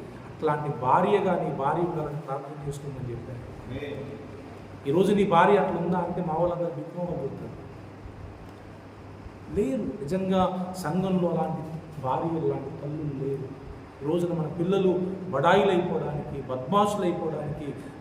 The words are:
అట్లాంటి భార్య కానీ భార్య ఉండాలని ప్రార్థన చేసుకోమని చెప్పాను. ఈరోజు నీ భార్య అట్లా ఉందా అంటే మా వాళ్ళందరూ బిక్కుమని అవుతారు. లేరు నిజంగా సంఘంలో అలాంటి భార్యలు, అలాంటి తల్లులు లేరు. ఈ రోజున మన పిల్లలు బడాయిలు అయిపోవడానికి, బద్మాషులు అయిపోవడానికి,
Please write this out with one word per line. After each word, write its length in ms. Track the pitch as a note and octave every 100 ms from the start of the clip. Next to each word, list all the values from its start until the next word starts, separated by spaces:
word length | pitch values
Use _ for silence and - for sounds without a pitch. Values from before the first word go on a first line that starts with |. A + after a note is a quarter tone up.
| - - - -
అట్లాంటి 420 | D#3 D3 D3 -
భార్య 400 | B2+ D#3+ G3 G3+
కానీ 320 | F3+ E3+ D#3+
భార్య 320 | - C#3 D#3+
ఉండాలని 400 | F3 D#3 D3 D3
ప్రార్థన 460 | - C#3 C#3+ D3+ C#3+
చేసుకోమని 440 | - C#3+ B2+ B2
చెప్పాను. 280 | A#2 B2 A#2+ - - - C3+ C#3 - - - - - - - - - C#3
ఈరోజు 260 | D#3 G3 G3+
నీ 100 | F#3+
భార్య 320 | E3+ G3+ G3+
అట్లా 240 | F3+ E3+
ఉందా 160 | E3+ F3+
అంటే 260 | F3 -
మా 100 | E3
వాళ్ళందరూ 420 | D#3 F3 F3 E3 D3
బిక్కుమని 340 | - F3+ E3+
అవుతారు. 500 | C#3+ C3+ - - - - - - - - - - - - - - - - - - - - - - E3
లేరు 260 | B3+ C4
నిజంగా 920 | F#3+ - C#3 F#3+ F#3 F#3+ F3+ F#3 - -
సంఘంలో 520 | D3+ F3+ F#3+ F3+ F3
అలాంటి 480 | D#3+ - - - - - -
భార్యలు, 440 | C3 D3+ E3 E3 C#3
అలాంటి 360 | C3+ C3+ -
తల్లులు 420 | D3 D#3 D3 C3
లేరు. 360 | C3+ C#3 - - - - - -
ఈ 80 | C#3
రోజున 220 | F3 F3
మన 140 | E3 D3
పిల్లలు 520 | E3+ F3 G3 F3+ - - - -
బడాయిలు 420 | C#3 D#3+ G3 G3
అయిపోవడానికి, 760 | F3+ - D#3 D3 C#3+ - C#3 C3
బద్మాషులు 540 | B2+ B2+ G3+ G#3 G3
అయిపోవడానికి, 720 | F3+ E3+ D#3+ D3+ D3 C#3+ C#3+ C3 - -